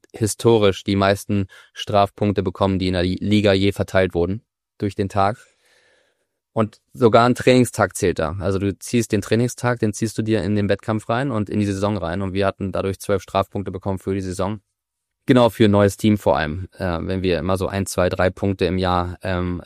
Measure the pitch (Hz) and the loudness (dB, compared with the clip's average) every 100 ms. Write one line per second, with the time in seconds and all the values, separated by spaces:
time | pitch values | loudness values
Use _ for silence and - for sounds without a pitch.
0 | _ - 107 - 117 117 101 - - 98 | _ -4 -4 0 2 4 4 2 -2 2
1 | 98 98 - 101 95 - - - - 104 | 2 0 -2 -4 -4 -10 -20 -14 -2 2
2 | 101 - 104 101 95 - 98 95 92 92 | 0 0 -2 0 -4 -2 0 0 0 0
3 | 90 92 101 107 101 98 98 - 98 95 | -2 -2 0 2 4 4 2 0 -2 0
4 | 95 85 85 104 - _ _ - 104 - | 0 0 -2 -4 -12 _ _ -8 -6 -4
5 | 98 98 98 117 _ _ _ _ _ _ | -4 0 -2 -2 _ _ _ _ _ _
6 | _ _ _ _ _ 113 107 - _ - | _ _ _ _ _ -4 -4 -6 _ 0
7 | 117 113 123 120 131 127 120 - 98 - | 4 6 4 2 4 4 4 2 -2 0
8 | 92 80 78 95 92 95 101 92 - 120 | -2 0 -4 -4 -2 -2 -2 -4 -4 -2
9 | 110 104 - 110 123 - 123 120 110 - | 0 -2 0 0 0 -2 -4 -2 -2 -2
10 | 113 - 113 110 87 104 101 101 - 110 | -4 -4 -2 -2 0 0 0 -2 -2 -4
11 | - 117 139 110 101 107 101 95 101 104 | -4 -4 -2 -4 -2 -2 -2 0 -2 -2
12 | 85 92 98 92 98 - 95 87 95 95 | -4 -4 -4 -2 -2 -2 -4 -4 -4 -6
13 | - 98 - 95 - 104 98 92 101 95 | -4 -4 0 -2 -2 -6 -8 -8 -6 -6
14 | 101 98 95 90 92 107 _ _ _ _ | -4 -6 -4 -4 -6 -6 _ _ _ _
15 | _ _ - 127 120 - 107 101 101 - | _ _ 2 6 6 6 4 6 4 2
16 | 107 104 101 71 76 82 92 - 92 82 | 2 2 2 0 -2 -6 -10 -6 -4 -4
17 | 87 92 92 82 87 95 90 98 95 - | -4 -2 0 0 0 -2 -2 -4 -4 0
18 | 90 - 92 - 101 95 90 92 92 90 | 0 0 -2 0 -4 0 -2 0 0 0
19 | 87 87 95 90 90 90 | -2 -6 -6 -4 -4 -6